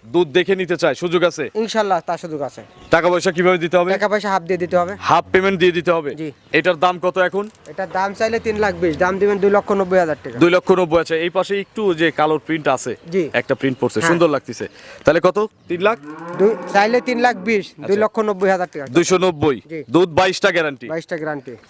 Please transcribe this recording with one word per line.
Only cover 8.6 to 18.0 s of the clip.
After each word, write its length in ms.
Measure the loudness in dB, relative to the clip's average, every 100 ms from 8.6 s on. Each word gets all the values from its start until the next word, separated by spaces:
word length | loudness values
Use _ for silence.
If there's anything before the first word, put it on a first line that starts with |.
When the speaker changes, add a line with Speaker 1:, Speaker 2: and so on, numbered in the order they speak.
| -2 0
Speaker 2:
বিশ, 220 | -2 2
দাম 220 | 0 2
দিবেন 180 | 0 2
দুই 140 | 2
লক্ষ 200 | 2 2
নব্বই 280 | -2 2 2
হাজার 160 | 2 -2
টাকা। 140 | -8 2
Speaker 1:
দুই 140 | 4
লক্ষ 200 | 4 4
নব্বই, 280 | 2 4 0
আচ্ছা, 140 | 0 -2
এই 140 | 0
পাশে 300 | -2 -2 -4
একটু 340 | -4 -2 -2
যে 180 | 2 0
কালো 260 | 2 0 0
প্রিন্ট 300 | -2 -2 0
আছে, 280 | -2 -4 -10 -6
Speaker 2:
জি। 180 | -4 -2
Speaker 1:
একটা 220 | -2 -2 -2
প্রিন্ট 220 | -2 -2
পড়ছে, 200 | -2 0
Speaker 2:
হ্যাঁ। 100 | 0
Speaker 1:
সুন্দর 200 | 4 2
লাগতেছে। 360 | 2 -6 -12 -12 -12 -20 0
তাহলে 160 | 2 4
কত? 280 | 2 0 -4 _ _
তিন 140 | -2
লাখ? 160 | 0 -2 -10 -16 -12 0
Speaker 2:
দুই, 120 | 0 0 0
চাইলে 280 | 0 2 0
তিন 180 | 0 0
লাখ 160 | 0 0
বিশ, 300 | -2 -2 -4
Speaker 1:
আচ্ছা। 220 | -12 -4
Speaker 2:
দুই 100 |
লক্ষ 220 | 0